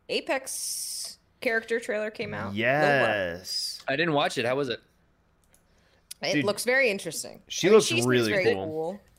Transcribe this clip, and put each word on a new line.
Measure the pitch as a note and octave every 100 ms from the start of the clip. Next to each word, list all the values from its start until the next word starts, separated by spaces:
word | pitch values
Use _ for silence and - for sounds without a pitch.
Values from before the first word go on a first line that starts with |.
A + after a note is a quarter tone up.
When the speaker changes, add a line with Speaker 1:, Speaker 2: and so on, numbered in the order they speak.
| -
Speaker 1:
Apex | C4 C#4 C4+ C4 - - - - - - - _ -
character | B3+ A3+ A3+ A3+
trailer | A#3 G#3 G#3+
came | G#3+ G#3
out. | G#2 A2
Loba. | G2+
Speaker 2:
Yes. | A#2 C#3+ D3 C#3 A#2 G#2 F2+ E2+ F#2 - - - -
Speaker 3:
I |
didn't | C#3 E3+
watch | C#3+ F3+ C#3+
it. |
How | A#2 C3
was | C3+
it? | A2+ _ _ _ _ _ _ _ _ _ _ _ _ _ -
Speaker 1:
It | D3
Speaker 2:
Dude, | G3
Speaker 1:
looks | G3+ G3+
very | A#3 C4 B3+
interesting. | G3 E3+ - - - -
Speaker 2:
she | - F3
Speaker 1:
I |
mean, | A3
Speaker 2:
looks | G#3+
Speaker 1:
she | A#2
seems | B2
Speaker 2:
really | B2+ A2+
Speaker 1:
very | G#2 -
Speaker 2:
cool. | F#2+ F#2+
Speaker 1:
cool. | D#3 D#3+ G3+ _